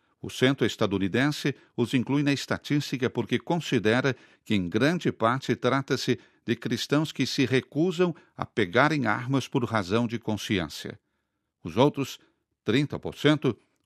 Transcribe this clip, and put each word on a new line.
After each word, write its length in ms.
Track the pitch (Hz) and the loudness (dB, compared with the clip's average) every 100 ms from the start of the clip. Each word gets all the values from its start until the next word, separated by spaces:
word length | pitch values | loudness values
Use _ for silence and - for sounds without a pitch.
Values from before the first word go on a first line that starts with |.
| _ _ | _ _
O 80 | 104 | -10
centro 360 | - 131 139 117 | 0 2 2 0
estadunidense 920 | - 107 98 95 110 143 143 147 - _ - | 0 0 0 0 0 0 -2 -6 -6 _ -4
os 180 | 117 | 0
inclui 300 | 135 110 139 | 0 0 0
na 100 | 143 | 0
estatística 760 | 139 - 101 - 147 - 127 123 | 0 -2 -6 -2 -2 -2 -2 -2
porque 280 | - 107 123 | -2 -2 -4
considera 800 | - 170 - 127 101 120 135 123 - _ | -2 -4 0 0 2 2 0 -4 -10 _
que, 120 | - 104 | -2 -2
em 120 | 85 | 0
grande 440 | 107 139 175 - | 0 2 0 -2
parte, 440 | - 110 131 - 113 | 0 0 0 -2 0
trata-se 640 | 123 135 - 131 - 117 - _ - | 2 0 0 -2 0 -2 -4 _ -6
de 100 | 117 | -4
cristãos 560 | 117 117 - 143 156 | -2 -4 0 0 0
que 140 | - 127 | -2 -4
se 200 | - 123 | 0 2
recusam 680 | 131 - 139 175 165 180 - _ - | 2 0 0 0 2 0 0 _ -10
a 100 | - | -6
pegarem 600 | - 92 113 147 156 113 | 0 2 4 4 2 0
armas 420 | 117 123 135 - | -2 0 -2 0
por 160 | 139 | -2
razão 440 | 120 110 87 110 117 | 0 -2 0 0 0
de 100 | 113 | -4
consciência. 840 | - 95 - 98 80 - - - _ _ _ _ _ _ | -4 -4 0 -2 -2 -8 -12 -14 _ _ _ _ _ _
Os 140 | 92 85 | -6 2
outros, 420 | 143 139 135 - _ _ _ _ - | 4 2 -8 -8 _ _ _ _ 0
trinta 320 | 120 151 - | 0 0 -4
por 180 | 87 - | -8 0
cento, 420 | 143 151 135 107 _ _ | 2 4 0 -4 _ _